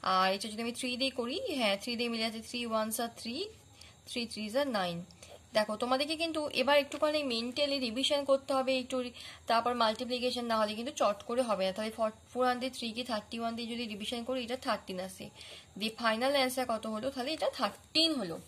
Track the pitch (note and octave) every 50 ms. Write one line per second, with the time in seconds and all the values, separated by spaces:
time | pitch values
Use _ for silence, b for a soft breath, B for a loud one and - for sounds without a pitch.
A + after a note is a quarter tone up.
0 | - F#3+ F#3 F#3 F#3 F#3+ F#3+ G#3 - A3+ G#3+ G#3+ A#3 A#3 A#3+ - - B3+ B3 A#3
1 | C4+ C4+ B3+ - A#3 A#3 C4+ F#4 C5+ A#4 D#4+ C4+ A#3+ G3+ G3 G3+ - - A#3 A3
2 | A#3+ A#3 A#3 A3+ A3 A3+ A3 A3 A3 - - A#3+ A#3+ A#3 A3 A3 A3 A3 A3 -
3 | A#3+ A#3 - - - A3+ A#3 C#4+ G4 G#4+ A4 - - - B B B B B B
4 | - - - B3 A#3 A#3 - G#3 A3 G#3+ G#3 C4 C#4+ C#4 A#3+ G#3 F#3 F3+ E3+ E3+
5 | F3 - B B B B B B B - - A3 G#3+ G#3 G#3+ G#3 A#3+ A#3+ C4 C4
6 | D4 C#4+ E4 D4+ E4+ E4 D#4 D#4 D4+ D4 - - B3+ B3 C#4+ D4 C#4 C#4 - -
7 | D#4 D4+ D4+ D4+ D4 C4+ A#3 A3+ A3+ B3 B3 D4 D4 C#4+ C#4 C#4 B3+ A#3 G#3+ B3
8 | C4+ - D4+ C#4+ C#4 C#4 C4+ C4+ C4+ - C#4 C4+ B3+ B3+ C4 C4 B3+ B3+ C4 B3+
9 | B3 B3 A#3+ B B B B B B - A#3 A3+ A3+ A#3+ B3 A#3+ A3+ A3 A3 A3
10 | B3+ A#3 B3 B3 A#3+ B3 B3 B3 A#3+ A#3 A3+ A3 G#3+ G#3 G#3+ G#3+ A#3 C4 - -
11 | B3 G3+ G#3 G3+ - - A#3 B3 C4 A#3 G#3 F#3 F#3+ F#3+ F#3+ A3 G#3+ A3 A3 -
12 | A3+ A3 A3 - - - - B3 B3+ B3+ B3 B3 A#3 C4 B3+ - A#3+ A#3 G#3+ A#3
13 | B3+ A#3+ A#3 G#3+ - - - A#3 A#3 A#3 A#3 A3+ A#3+ A3 A#3+ A#3 A#3+ A3 G#3+ G3
14 | A3 - C4 A#3 A#3 A#3 B3+ C4 B3 A3 B3 B3+ - C4 A3 G3+ - - F#3+ F3+
15 | F#3 F#3+ - - G#3 G#3 - B B B B B B B B - G#3 A3 A3 -
16 | A#3 A3+ A3 A3 B3 C4+ C#4+ C#4+ C4 B3+ B3+ C4 B3+ B3 A#3 A3 A3 A3 A3 G#3+
17 | A3 C4 C4+ C4 A#3+ C4+ D#4+ D4+ - C4+ C4+ - B3+ G3+ - - - - - D#4
18 | D#4+ E4 D#4 C4+ G#3 F3 D#3+ - -